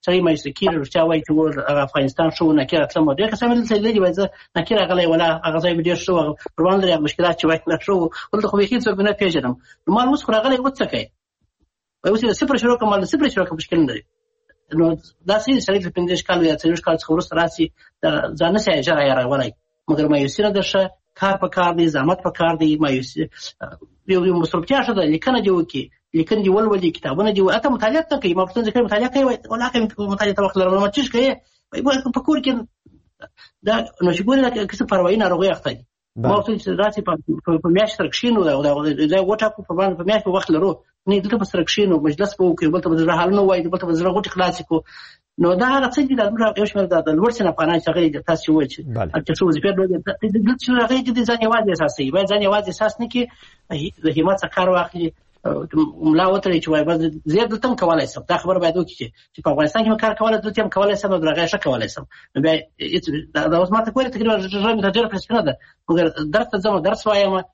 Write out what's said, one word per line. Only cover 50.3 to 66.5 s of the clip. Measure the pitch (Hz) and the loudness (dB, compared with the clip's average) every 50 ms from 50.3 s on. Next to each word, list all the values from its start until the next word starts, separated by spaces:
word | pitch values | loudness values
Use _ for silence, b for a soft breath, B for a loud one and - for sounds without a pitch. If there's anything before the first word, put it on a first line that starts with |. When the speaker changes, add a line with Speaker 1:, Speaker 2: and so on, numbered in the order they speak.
| 190 | 0
Speaker 1:
د-، | 226 196 | 2 2
دلته | 214 254 254 - | 2 0 0 0
چې | - 247 247 233 | 0 0 2 2
هغه | 226 254 | 2 0
یې | 262 247 | 0 0
د | 254 233 247 233 202 | -2 -2 0 0 0
ځان | 240 233 226 | 0 0 2
یوازې | 220 226 226 214 202 | 2 2 2 2 0
احساسوي، | 175 160 160 143 - - 143 131 143 | 0 0 -2 -2 -2 -2 -4 -2 0
باید | 185 196 190 202 | 0 0 2 0
ځان | 208 208 190 | 0 2 2
یوازې | 202 208 208 190 175 | 2 0 0 -4 -4
احساس | - 214 214 214 - | -2 -2 -2 -2 -4
نه | 233 233 - | -10 -4 -2
کړي، | 247 247 240 B B B B B B B _ 180 147 147 196 - - - | -4 -4 -4 B B B B B B B _ -8 -6 -6 -8 -10 -2 -2
د | 160 151 | -2 0
همت | 156 160 185 196 196 | 2 2 2 0 0
څخه | 185 160 - | -2 -6 -2
کار | 196 185 185 185 | 0 2 2 2
واخلي، | 175 170 - - 175 170 160 - _ _ _ _ _ _ - 143 143 165 160 - 156 156 151 156 165 165 156 | 2 0 -2 -4 -6 -6 -6 -6 _ _ _ _ _ _ -6 -4 -4 -6 -2 0 0 0 0 -2 -2 0 2
ملا | 156 165 185 | 2 4 4
وتړي | 185 190 196 190 196 180 160 - | 2 2 0 0 0 0 0 0
چې | 160 | 0
وایي، | 156 151 151 160 | 0 0 2 0
"بس | 170 160 160 160 156 156 - 156 151 | 0 0 0 -2 -4 -6 -6 0 0
زه | 202 233 202 220 | 0 0 0 -2
دلته | 214 - 254 | -4 -2 -2
هم | 233 - 185 | -2 0 0
کولی | 170 165 156 139 - - | 2 2 0 0 -4 -8
شم." | - - - | -14 -6 -4
دا | 175 160 - | -4 -2 0
خبره | 175 185 180 | 0 0 2
باید | 170 165 160 | 2 0 0
وکړي | 185 170 170 - - | 0 -4 -4 -6 -14
چې، | - - b b b b _ | -14 -14 b b b b _
چې | - - | -6 -2
په | 165 143 | -2 0
افغانستان | 147 156 202 - 220 226 | 2 0 0 0 0 2
کې | 220 220 | 2 0
مې | 214 214 | 2 0
کار | 220 208 - | -2 0 0
کولی، | 214 220 220 208 185 | 0 0 0 0 -2
دلته | 214 196 226 214 | -2 -2 -2 -2
هم | 208 - | 0 0
کولی | 196 202 208 202 196 | 0 2 2 2 0
شم، | 202 196 185 | 0 -2 0
نو | 175 160 | 0 0
د | 156 | 0
هغه | 151 170 170 160 - | 0 0 -2 -2 -2
ښه | 202 - | -4 -2
کولی | 151 127 117 113 - - | -2 -2 -2 -4 -6 -8
شم. | - - B B B B B B | -14 -16 B B B B B B
نو | 135 139 | 0 2
بیا | 160 160 156 - _ _ _ - | 2 2 0 -2 _ _ _ -8
هېڅ، | - - - - - 143 151 - - - | -4 -4 -4 -4 -4 -6 -6 -8 -6 -4
دا، | - 156 156 160 | -2 0 0 2
دا | 170 185 | 2 2
اوس | 180 | 2
ما | 202 220 226 | 0 0 -2
ته | 220 - | -2 -2
ګورې، | 262 262 240 - | -2 -2 -2 -2
تقریبا | 202 220 226 220 196 | -2 0 0 0 0
ژ-، | 190 185 | -2 -4
ژ-، | 190 202 196 | -4 -2 -2
ژوند | 226 226 | 0 0
مې | 220 190 | 0 0
تر | 196 180 | 0 2
ډېره | 226 233 226 | 0 0 0
پرې | 202 185 - | -2 -8 -6
سپینه | - 226 233 185 | -2 -2 0 0
ده. | 147 - b b b b b _ - | 0 -2 b b b b b _ 0
مګر | 165 170 170 160 160 - 156 151 147 | 2 2 2 0 0 -2 -6 0 0
درس | 214 - - | 0 0 0